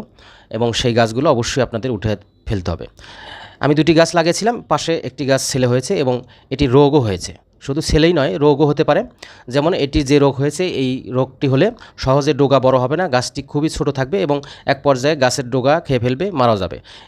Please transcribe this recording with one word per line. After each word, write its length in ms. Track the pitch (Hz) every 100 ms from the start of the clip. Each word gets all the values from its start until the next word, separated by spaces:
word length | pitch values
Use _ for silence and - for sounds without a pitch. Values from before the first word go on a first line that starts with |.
| - _ - - -
এবং 160 | 110 120
সেই 200 | 110 123
গাছগুলো 340 | 113 113 113 160
অবশ্যই 320 | 120 117 135
আপনাদের 260 | 117 113 127
উঠে 200 | 107 110 101 _ _ -
ফেলতে 240 | 101 87
হবে। 140 | 82 - - - - - - - -
আমি 140 | 139 151
দুটি 180 | 151
গাছ 160 | 160 165 170
লাগিয়েছিলাম, 400 | 165 165 214 233 -
পাশে 240 | 151 - 165
একটি 200 | - - 131
গাছ 160 | 131 -
ছেলে 200 | 127 127
হয়েছে 260 | 123 127 185
এবং 160 | 127 123 - - -
এটি 140 | 131 139
রোগও 340 | 131 143 151 110
হয়েছে। 260 | 90 - - _ _
শুধু 180 | - 143
ছেলেই 320 | - 156 165
নয়, 180 | 165 143 180
রোগও 280 | 147 139 147
হতে 180 | 147
পারে। 180 | 151 160 - - - - -
যেমন 240 | 139 156
এটি 260 | 170 139 156
যে 140 | 135 143
রোগ 140 | 139 131
হয়েছে, 280 | 143 147 180 107
এই 160 | 131 127 -
রোগটি 360 | 127 131 - 139
হলে 200 | 135 208 240 - -
সহজে 340 | 135 139 139
ডোগা 260 | 135 139 135
বড় 180 | 127 127
হবে 180 | 127 156
না, 80 | 180
গাছটি 340 | 123 - -
খুবই 260 | - 147 156
ছোট 180 | - 147
থাকবে 280 | 139 131 196
এবং 160 | 160 143 - - -
এক 120 | 135
পর্যায়ে 320 | 143 127 143 156
গাছের 300 | 127 143 123
ডোগা 240 | 131 131 165
খেয়ে 220 | 170 127
ফেলবে, 220 | 123 131 196
মারাও 260 | 156 120 104
যাবে। 200 | 87 65 - -